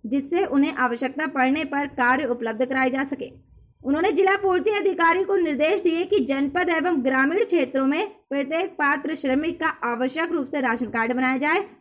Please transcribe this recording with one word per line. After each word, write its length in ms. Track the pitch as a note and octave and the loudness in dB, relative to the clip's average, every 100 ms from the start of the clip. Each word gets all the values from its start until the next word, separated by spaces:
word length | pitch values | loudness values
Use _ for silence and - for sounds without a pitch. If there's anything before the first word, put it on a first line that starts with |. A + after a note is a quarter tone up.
| A3 | -2
जिससे 380 | C#4 C#4 E4+ | -4 0 -2
उन्हें 300 | F#4+ C#4 D4+ | 2 2 2
आवश्यकता 520 | - B3+ A#3 C4 C#4 D#4 | 2 -2 0 -4 -2 -4
पड़ने 380 | D4 C4 D4 | 2 2 2
पर 220 | D4+ C#4+ C#4+ | -2 -4 -4
कार्य 380 | - B3 B3+ | 0 2 2
उपलब्ध 420 | B3+ A#3+ A3+ A3 B3+ | 0 -2 -4 -2 -2
कराए 240 | C4 C4 | 0 0
जा 140 | C4+ | 0
सके। 440 | C#4 C4+ - - _ - _ _ | -4 -6 -10 -14 _ -20 _ _
उन्होंने 280 | C4 D4 F#4 | -2 2 2
जिला 240 | D#4+ G4 G4 | 4 2 2
पूर्ति 340 | G4 F4+ A4 | 2 2 2
अधिकारी 540 | G#4 G4+ F4 E4+ F4 | 0 0 2 2 2
को 120 | F#4+ G4 | 0 0
निर्देश 440 | D#4+ C4+ D#4 F#4+ | 0 2 2 2
दिए 240 | F4+ E4 | 2 0
कि 140 | F#4 G4+ | 0 0
जनपद 500 | B3+ C4+ C#4 F4 F4 | 2 0 0 0 0
एवं 360 | E4 E4+ D#4+ | 2 2 0
ग्रामीण 400 | B3 C4 C4+ F#4 | 2 2 2 2
क्षेत्रों 420 | A#4 F4 C4 C4+ C4+ | 2 2 2 0 0
में 220 | D#4 G#4 | 0 -2
प्रत्येक 640 | - _ C#4 C4+ D#4+ F#4+ | -8 _ -4 -2 -2 -2
पात्र 420 | - C#4+ C#4+ C#4 | 0 0 0 -4
श्रमिक 460 | D4+ C#4 C4 D#4+ E4+ | -4 0 0 0 -2
का 60 | D#4+ | -4
आवश्यक 680 | - A#3+ A#3+ C4 D#4 E4 | -2 -4 -2 -2 -2 -2
रूप 140 | E4+ C4 | -2 -4
से 140 | D4 | -2
राशन 260 | B3+ A3+ A3+ | -2 -2 -2
कार्ड 260 | A#3 A3+ | -2 -2
बनाया 240 | B3 B3+ C4 | 0 0 0
जाए 280 | D4 E4+ - - | 2 0 -2 -12